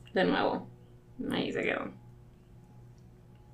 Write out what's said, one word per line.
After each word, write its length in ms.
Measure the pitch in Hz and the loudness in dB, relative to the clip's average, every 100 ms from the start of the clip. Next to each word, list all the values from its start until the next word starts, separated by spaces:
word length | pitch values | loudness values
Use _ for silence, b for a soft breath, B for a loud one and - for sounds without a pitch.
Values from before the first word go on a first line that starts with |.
| - | -2
de 120 | 196 180 | 4 6
nuevo. 440 | - - - - - - - - - - | 6 4 2 -4 -14 -20 -20 -18 -8 -2
Ahí 220 | - - | 0 0
se 100 | - | 0
quedó. 400 | - - - - - - - - - - - - - - - - - - - | 0 0 -2 -8 -16 -20 -20 -20 -20 -20 -20 -20 -20 -20 -20 -20 -20 -20 -20